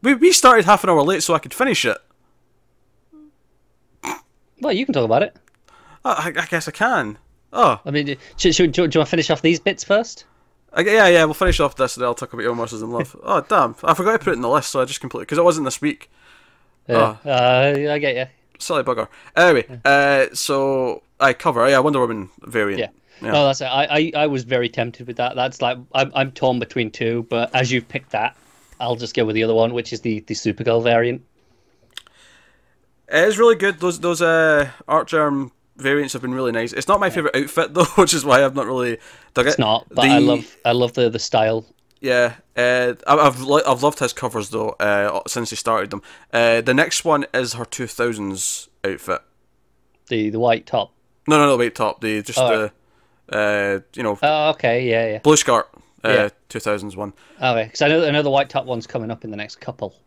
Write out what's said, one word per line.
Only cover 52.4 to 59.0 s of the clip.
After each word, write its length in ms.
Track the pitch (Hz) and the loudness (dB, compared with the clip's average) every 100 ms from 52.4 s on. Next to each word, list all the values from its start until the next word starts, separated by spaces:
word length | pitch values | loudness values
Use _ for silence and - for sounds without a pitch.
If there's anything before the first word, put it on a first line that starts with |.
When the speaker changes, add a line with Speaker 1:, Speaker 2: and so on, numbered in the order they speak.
| 127 110 107 _ _ _ _ _ _ | 0 0 -2 _ _ _ _ _ _
Speaker 1:
the, 80 | 107 | -2
uh, 440 | 104 104 101 98 - | 0 0 -2 -4 -6
you 80 | - | -6
know, 160 | 117 104 | -4 -2
Speaker 2:
Oh, 260 | 143 151 151 | 0 0 0
okay, 380 | 151 123 120 127 | 0 0 0 0
yeah, 200 | 113 113 | -2 -2
yeah. 60 | 107 | -2
Speaker 1:
blue 180 | 143 151 | 2 4
skirt. 320 | - 120 - _ _ _ | 4 0 0 _ _ _
Uh, 60 | 113 | -2
Speaker 2:
Yeah. 200 | 107 104 _ _ | 0 0 _ _
Speaker 1:
two 100 | 113 | -10
thousands 360 | 110 104 101 92 | -6 -6 -6 -10
one. 160 | 101 - _ _ | -12 -12 _ _
Speaker 2:
Okay, 320 | 131 117 110 | -2 -2 -4
'cause 140 | - | -2
I 60 | 147 | 0
know, 180 | 160 160 | 2 2
I 40 | |
know 100 | 147 | 0
the 80 | 143 | 0
white 180 | 139 139 | 0 0
top 160 | 143 | -4
one's 220 | 127 120 113 | -6 -8 -6
coming 240 | 127 | -10